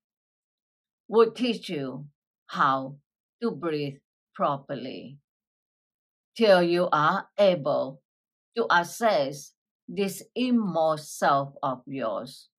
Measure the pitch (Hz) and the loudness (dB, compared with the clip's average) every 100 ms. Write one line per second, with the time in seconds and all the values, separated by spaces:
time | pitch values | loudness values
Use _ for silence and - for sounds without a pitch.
0 | _ _ _ _ _ _ _ _ _ _ | _ _ _ _ _ _ _ _ _ _
1 | - 214 226 - 247 190 - 151 131 127 | 2 4 4 2 -2 -2 -6 -6 -6 -10
2 | - _ _ _ - 185 143 135 135 143 | -14 _ _ _ -8 0 2 2 -4 -14
3 | _ _ _ - 233 147 165 151 143 139 | _ _ _ -8 -6 -4 -4 -4 -4 -10
4 | _ _ _ - 151 143 - 131 - 90 | _ _ _ -4 -2 -4 -8 -10 -10 -14
5 | - 143 _ _ _ _ _ _ _ _ | -16 -20 _ _ _ _ _ _ _ _
6 | _ _ _ - 214 180 175 175 180 151 | _ _ _ 2 6 6 6 2 2 2
7 | 156 196 - - 196 175 143 127 131 - | 2 0 -2 2 4 2 0 -2 -4 -10
8 | _ _ _ _ _ 233 - 170 170 - | _ _ _ _ _ -4 0 0 0 -2
9 | 226 165 135 147 - _ _ _ - 180 | 0 2 0 -6 -16 _ _ _ -10 -4
10 | 196 - - - 254 240 202 165 160 151 | -4 -6 -10 -4 0 2 2 0 0 0
11 | - - 175 139 139 - 139 123 - 135 | -6 -2 0 2 -2 -6 -6 -6 -10 -8
12 | 110 101 131 - - | -6 -6 -10 -16 -20